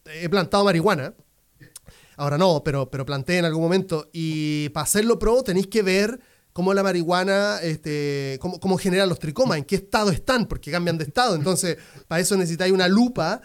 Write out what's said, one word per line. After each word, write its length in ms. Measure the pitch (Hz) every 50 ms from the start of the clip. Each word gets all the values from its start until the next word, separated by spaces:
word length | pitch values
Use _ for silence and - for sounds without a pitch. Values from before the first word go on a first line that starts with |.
| _
he 220 | 156 151 160 175 160
plantado 360 | 190 196 175 - - 202 202
marihuana. 500 | 202 175 165 165 214 190 143 127 170 - _ _ _ _ _ _ _ _ _ - - - - - - - - _ _ _
Ahora 200 | - 143 143 143
no, 260 | 151 185 190 165 143 -
pero, 260 | 160 139 139 131 -
pero 160 | - 135 135
planté 320 | 143 143 135 127 - 180 180
en 60 | 170
algún 180 | 165 156 160
momento. 480 | 165 165 180 190 185 190 170 151 - -
Y 560 | - 165 160 160 156 156 151 151 151 151 147 147
pa' 120 | - 135
hacerlo 360 | 143 - - 202 214 233 233 233
pro 240 | 208 214 233 262 254
tenéis 240 | 214 180 190 190 190
que 140 | - 220
ver 380 | 202 185 185 196 208 214 254 247 - _ _ _ _ _
cómo 220 | _ 175 175 190 196
la 80 | 196
marihuana, 800 | 196 196 180 175 165 170 175 180 185 196 196 202 202 208 208 175
este, 760 | 165 165 156 151 - 156 151 147 147 143 143 139 139 139 135 131
cómo, 180 | - 180 185 165
cómo 180 | - 190 190
genera 300 | 175 - 196 175 190 196
los 140 | 185 165 -
tricomas, 380 | - 156 143 - 262 247 180 151
en 60 | 139
qué 120 | - 196
estado 340 | 185 196 - - 220 214 202
están, 360 | 156 - - - 262 240 190
porque 260 | - - - - 143
cambian 260 | 151 175 175 170 165 160
de 60 | 156
estado. 320 | 147 - 247 247 240 185
Entonces, 420 | 156 143 190 185 - - 170 156 - - - - - - -
pa' 100 | 160 175
eso 180 | 185 - 208
necesitáis 360 | 190 180 165 170 160 185 185
una 160 | 190 185 185 180
lupa, 540 | 196 220 240 247 247 190 160 165 208 -